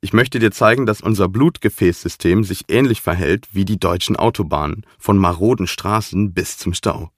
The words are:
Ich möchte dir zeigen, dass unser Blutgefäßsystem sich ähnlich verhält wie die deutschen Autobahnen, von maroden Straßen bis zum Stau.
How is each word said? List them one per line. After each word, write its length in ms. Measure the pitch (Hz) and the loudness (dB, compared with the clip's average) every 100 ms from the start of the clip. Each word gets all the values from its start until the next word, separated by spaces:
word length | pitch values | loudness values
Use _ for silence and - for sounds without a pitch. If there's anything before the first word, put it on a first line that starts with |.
Ich 120 | 101 | 0
möchte 260 | 110 127 131 | 0 2 2
dir 120 | 110 | 0
zeigen, 360 | - 107 120 123 | 4 2 4 0
dass 140 | 104 | -2
unser 280 | 90 107 92 | -2 0 0
Blutgefäßsystem 1160 | 98 151 - 107 - 90 85 87 - - 92 | 2 2 2 -4 2 0 0 -6 -2 2 2
sich 200 | 104 - - | 0 -6 -2
ähnlich 340 | 113 131 110 | 2 2 0
verhält 460 | - 85 78 101 - | -2 -2 0 -2 -2
wie 120 | 95 | -4
die 140 | 95 107 | -2 0
deutschen 380 | 92 87 - - | 0 -2 -2 0
Autobahnen, 680 | 113 - 87 73 76 90 - _ | 0 0 -4 -2 -4 -6 -12 _
von 200 | - 101 | 2 4
maroden 480 | 90 85 101 127 95 | 4 2 0 0 -2
Straßen 680 | - 98 107 107 90 104 | -4 -2 -2 -2 -2 -2
bis 240 | 90 85 - | -2 -6 -6
zum 160 | - | -6
Stau. 360 | 87 - - 82 | -4 -4 -4 -8